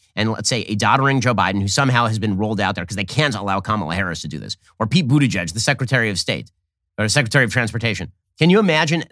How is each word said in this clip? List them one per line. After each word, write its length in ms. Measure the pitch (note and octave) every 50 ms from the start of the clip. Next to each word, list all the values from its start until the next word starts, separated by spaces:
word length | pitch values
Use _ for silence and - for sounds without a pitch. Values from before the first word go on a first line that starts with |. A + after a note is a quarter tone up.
| _ _ _
and, 160 | G2+ G#2+ A2
let's 180 | A2 - G#2 -
say, 120 | C3 A2+ -
a 120 | - G#2+
doddering 440 | G#2 A2+ G#2 A#2+ C3+ C3+ C#3 C3+ C3
Joe 140 | - B2+ A#2
Biden, 260 | F#2+ F2+ F#2+ G2 G2
who 80 | G2
somehow 380 | G2+ - C#3+ C#3 C3 A#2+ A#2+ A#2+
has 140 | A2+ A2 G#2+
been 180 | A2 G#2+ F#2+
rolled 220 | F#2+ G#2+ G#2+ A2 G2
out 160 | G2+ F#2 F2
there 100 | F2 E2+
'cause 100 | F2 G#2
they 100 | G2+ G2+
can't 280 | F2+ - D3+ D3+ C#3+ A#2
allow 260 | F#2+ G2+ G2 F#2+ G2
Kamala 360 | F#2+ G#2+ G#2+ G#2+ E2 D#2 E2
Harris 260 | F#2+ G2 F2+ E2 -
to 60 | -
do 100 | D2+ D#2
this, 200 | C2 G1+ G#1 - - _ _ _ -
or 60 | A2+
Pete 220 | A2 - F#3+ D#3
Buttigieg, 460 | A#2+ C#3+ D3 C#3 A2+ - F#2 F2 D#2+ E2
the 60 | A2+
Secretary 500 | A2 D3 C#3 - C3+ - C3+ B2 A2+ G#2+
of 80 | G2 -
State, 320 | - - G2 C2 - - _ _ _ _ _ _ _ _ _ -
or 100 | G#2+ G#2
Secretary 340 | - D3+ B2+ A2 - C#3+ B2
of 80 | G#2
Transportation? 600 | - B2+ A#2 G#2+ - A#2 A#2 A#2 G2 - E2+ - - _ _ _ _
Can 140 | - D#3 F3
you 80 | F#3 A3
imagine 440 | G#3+ F3 D#3 D#3 E3+ C#3 E3+ D#3+ - -